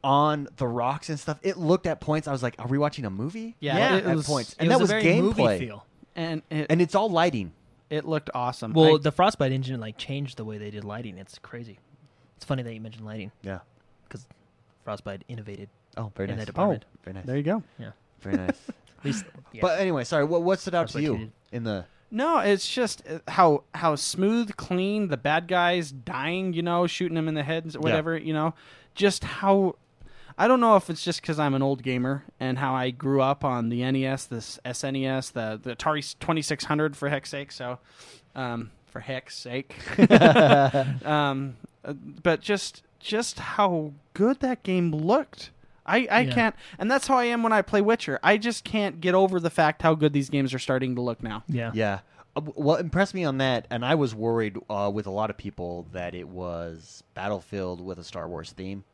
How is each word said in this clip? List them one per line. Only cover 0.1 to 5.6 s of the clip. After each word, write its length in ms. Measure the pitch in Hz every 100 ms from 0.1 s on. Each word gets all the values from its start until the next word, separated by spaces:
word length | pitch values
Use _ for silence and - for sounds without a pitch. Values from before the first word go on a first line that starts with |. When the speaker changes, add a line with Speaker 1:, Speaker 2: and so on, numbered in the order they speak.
| 143 151 151 139 -
Speaker 1:
the 100 | 127
rocks 420 | 120 123 143 -
and 100 | 147
stuff, 200 | - 151
it 140 | 190 185
looked 300 | 156 180 170
at 140 | 156
points, 260 | - 151 151
I 40 |
was 100 | 139
like, 140 | 123 -
"Are 80 | 120
we 100 | 135
watching 280 | 147 147
a 60 | 117
movie?" 460 | 95 131 220 226 226
Speaker 2:
Yeah, 160 | 147 139
Speaker 3:
Yeah. 180 | 240 190
Speaker 2:
it 60 |
Speaker 1:
At 120 | 180 165
Speaker 2:
was, 100 | 143
Speaker 1:
points. 260 | 143 113
Speaker 3:
it 20 | -
Speaker 1:
And 100 | 160
that 40 | 254
Speaker 3:
was 20 |
Speaker 1:
was 80 | 208
Speaker 3:
a 100 | 208
very 200 | 165 165
movie 220 | 190 214
Speaker 1:
gameplay. 160 | 117 95